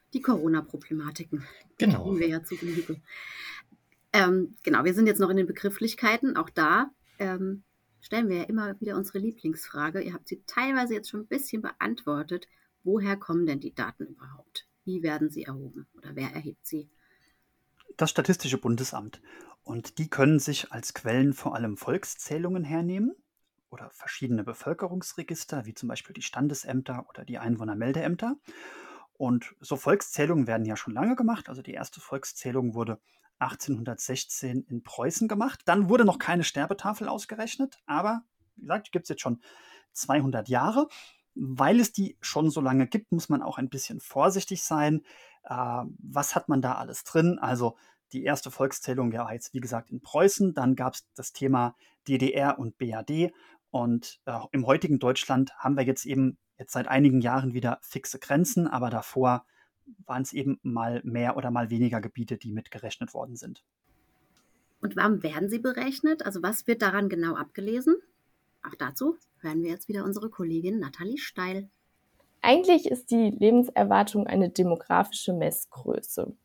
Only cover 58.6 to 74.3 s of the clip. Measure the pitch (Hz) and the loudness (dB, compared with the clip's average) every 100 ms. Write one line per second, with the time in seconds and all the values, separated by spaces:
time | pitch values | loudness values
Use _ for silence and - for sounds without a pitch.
58.6 | 160 123 123 110 - 131 127 123 _ _ | 0 0 -2 -4 -4 2 2 2 _ _
59.6 | _ _ - - - 127 135 143 135 131 | _ _ -20 -20 -8 -6 -4 -2 -2 -2
60.6 | 131 117 117 120 127 117 120 - 123 120 | -4 -2 -2 -4 -4 -2 0 0 -2 -2
61.6 | 113 117 120 113 95 - 113 110 113 107 | 0 2 2 2 -6 -8 -6 -6 -6 -10
62.6 | - 107 113 - - - 127 117 120 - | -10 -12 -12 -10 -10 -8 -10 -12 -14 -16
63.6 | _ _ _ _ _ _ _ _ _ _ | _ _ _ _ _ _ _ _ _ _
64.6 | _ _ 196 202 214 208 156 151 196 226 | _ _ -4 2 4 4 0 -2 -2 0
65.6 | 254 247 262 269 311 311 - 190 180 220 | -2 -2 -4 0 2 2 -2 -2 -2 -2
66.6 | - 226 202 196 202 170 165 - - - | 0 2 2 2 0 0 -2 -2 -6 -6
67.6 | 202 240 302 359 - _ _ _ _ _ | -4 0 4 2 0 _ _ _ _ _
68.6 | - - 131 - 277 339 _ _ 160 156 | -16 -8 -6 -2 -2 -2 _ _ -4 -2
69.6 | 165 175 - 202 196 202 220 - 170 165 | -2 -4 -6 -4 -4 -6 -8 -6 -2 -2
70.6 | 180 220 139 - 185 285 - - 180 190 | -2 -2 -4 -6 -8 -6 -8 -6 -4 -4
71.6 | 196 _ _ _ _ _ _ - 226 302 | -8 _ _ _ _ _ _ -2 4 6
72.6 | 359 320 - 247 - 233 214 - 208 240 | 8 6 6 -4 2 4 4 6 8 8
73.6 | 247 - 202 196 208 208 - | 6 4 6 6 4 0 2